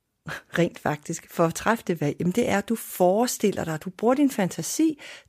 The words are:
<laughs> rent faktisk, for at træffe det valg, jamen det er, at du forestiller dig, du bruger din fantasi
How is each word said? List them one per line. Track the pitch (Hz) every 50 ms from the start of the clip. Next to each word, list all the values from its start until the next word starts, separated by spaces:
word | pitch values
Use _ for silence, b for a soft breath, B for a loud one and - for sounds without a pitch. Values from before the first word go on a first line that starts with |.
| _ _ _ _ _
<laughs> | - - - - _ - 165
rent | 170 - - -
faktisk, | - - 151 - - - 165 - - -
for | - - 170
at | 165 165
træffe | - - 196 226 233 -
det | - 175 156
valg, | 151 143 - -
jamen | 165 180
det | 180 240 240 -
er, | - 202
at | 202 -
du | 226
forestiller | - - - - - 180 180 190 214 247 247 - - - 196 - - -
dig, | 165 156 151 -
du | 185
bruger | - - 208 233 269
din | 285 294 262
fantasi | - - 190 165 - - - - - - 320 330 302 B B B B B B